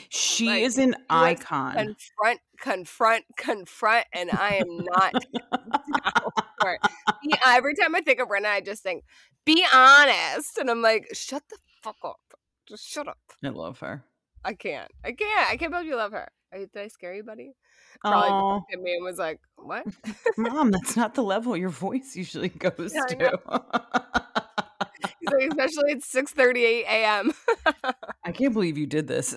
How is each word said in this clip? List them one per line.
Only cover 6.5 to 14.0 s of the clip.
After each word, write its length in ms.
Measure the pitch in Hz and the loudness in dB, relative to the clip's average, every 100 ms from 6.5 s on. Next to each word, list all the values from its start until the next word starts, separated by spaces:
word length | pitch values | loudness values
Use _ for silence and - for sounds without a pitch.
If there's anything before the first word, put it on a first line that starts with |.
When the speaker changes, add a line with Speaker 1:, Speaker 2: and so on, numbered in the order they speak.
| - | -2
Speaker 2:
for 120 | 196 165 | -2 0
it. 60 | - - - - | -2 -2 -4 -4
Be, 160 | 285 294 254 | -2 2 6
every 300 | 247 269 302 | 6 4 0
time 200 | 339 339 | 0 2
I 60 | |
think 180 | 311 247 | 0 0
of 80 | 247 | 0
Rinna, 160 | 196 208 | -2 -2
I 140 | 202 | -2
just 220 | 196 208 | -4 -8
think, 200 | 190 170 - _ _ _ - | -8 -8 -12 _ _ _ 2
"Be 200 | 330 339 | 4 6
honest." 840 | 254 262 285 285 185 160 175 - - | 8 10 10 10 4 0 -4 -6 -4
And 100 | 262 | -2
I'm 100 | 233 | 2
like, 260 | 226 220 - | 2 2 -2
"Shut 300 | - - 269 - | -12 -10 -10 -12
the 80 | 440 _ _ | -20 _ _
fuck 140 | 220 - | -18 -12
up. 180 | 156 - _ - _ _ - | -12 -14 _ -20 _ _ -20
Just 200 | 214 - | -20 -14
shut 200 | 294 277 | -12 -12
up." 120 | - - - | -14 -20 -12
Speaker 1:
I 60 | 139 | -10
love 300 | 78 82 127 | -10 -12 -12
her. 260 | 71 131 | -12 -12